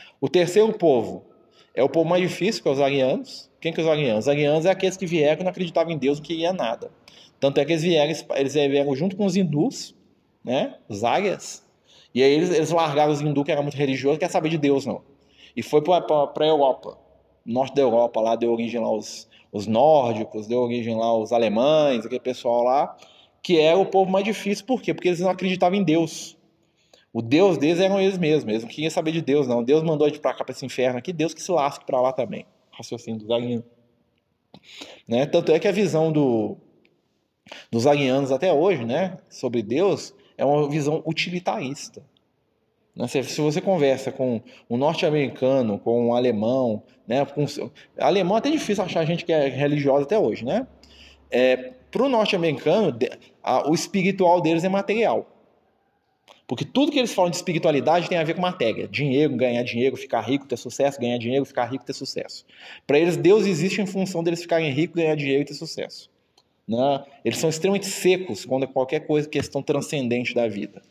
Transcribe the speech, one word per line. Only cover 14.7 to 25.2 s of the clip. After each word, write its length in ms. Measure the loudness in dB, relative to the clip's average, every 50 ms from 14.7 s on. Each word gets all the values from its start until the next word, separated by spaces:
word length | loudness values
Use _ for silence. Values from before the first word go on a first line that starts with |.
| 2 2 0
não. 160 | -4 -6 -8 -10 _ _ _ _ _ _ _ -20 -12 _
E 60 | -10
foi 200 | -6 0 2 2
pra, 200 | 4 4 2 2
pra, 260 | 2 2 2 2 2 0
pra 180 | 0 0 2
Europa, 520 | 2 4 4 2 2 0 -2 -6 -14 -18 -18 _ _ _ _ _ _ _ _ _
norte 300 | -4 -2 -2 -2 0 0
da 60 | 2
Europa, 380 | 2 4 4 4 2 2 0 0
lá 140 | 0 0 0
deu 160 | 0 0 0
origem 280 | 0 0 -2 -4 -4 -4
lá 120 | -2 -2
os, 380 | -2 -4 -4 -8 -14 -16 -18 -20 _ -20 _ _
os 160 | -10 -8 -4 0
nórdicos, 800 | 2 4 6 6 6 4 4 2 -2 -4 -6 -8 -10 -10 -6 -4
deu 120 | -2 -2
origem 360 | 0 0 -2 -4 -4 -4 -4
lá 200 | -2 0 0 0
os 160 | 0 0 0
alemães, 760 | 0 2 2 2 2 2 2 4 4 4 4 2 0 0 -4
aquele 160 | -6 -8 -6
pessoal 420 | -6 -6 -6 -4 -2 0 0 2 2
lá, 320 | 2 2 2 0 -2 -6 -12 -20 -20 _ -20 _ _ _ _
que 180 | -2 2 4 4
era 180 | 6 6 6 4
o 80 | 2
povo 260 | 4 4 2 2 4
mais 140 | 2 0 0
difícil. 400 | 0 -4 -4 -2 -4 -4 -4 -2
Por 160 | -2 -4 -2
quê? 120 | -2 -4 -4
Porque 160 | 0 0 0
eles 100 | 0
não 100 | 2